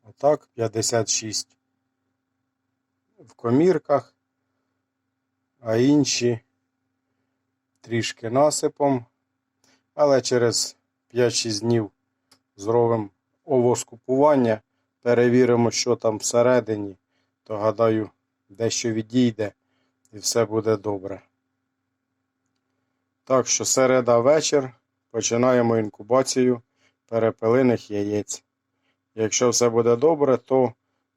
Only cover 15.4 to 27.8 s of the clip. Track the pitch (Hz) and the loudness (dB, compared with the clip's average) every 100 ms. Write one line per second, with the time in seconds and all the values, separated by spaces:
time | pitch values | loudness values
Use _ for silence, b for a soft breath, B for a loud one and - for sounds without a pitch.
15.4 | 123 120 117 - 123 113 113 104 - 120 | 4 2 0 -2 -4 -2 -2 -4 -2 0
16.4 | 120 127 110 107 101 95 _ _ _ _ | 2 2 0 -6 -8 -12 _ _ _ _
17.4 | - 107 107 104 113 110 104 _ _ _ | -12 -4 -2 0 0 0 -4 _ _ _
18.4 | _ 101 113 - 120 110 107 123 123 110 | _ -6 -6 -4 -4 -6 -2 0 0 0
19.4 | 104 - _ _ _ _ _ 104 - 117 | -8 -10 _ _ _ _ _ -12 -4 -2
20.4 | 110 110 107 107 104 101 95 95 _ _ | 0 -2 -2 -2 -4 -8 -10 -14 _ _
21.4 | _ _ _ _ _ _ _ _ _ _ | _ _ _ _ _ _ _ _ _ _
22.4 | _ _ _ _ _ _ _ _ - 131 | _ _ _ _ _ _ _ _ -4 -2
23.4 | 117 - 110 - 127 131 120 117 123 156 | 0 -4 -2 0 2 2 2 2 4 2
24.4 | 147 147 131 - _ _ _ 117 104 117 | 2 -2 -2 -12 _ _ _ -6 -4 0
25.4 | 127 123 117 113 107 - 104 127 131 131 | 2 2 2 0 -2 -8 -2 0 0 0
26.4 | 123 120 _ _ _ _ - 113 113 - | 0 0 _ _ _ _ -6 -2 -2 -2
27.4 | 110 123 127 110 | 0 2 2 0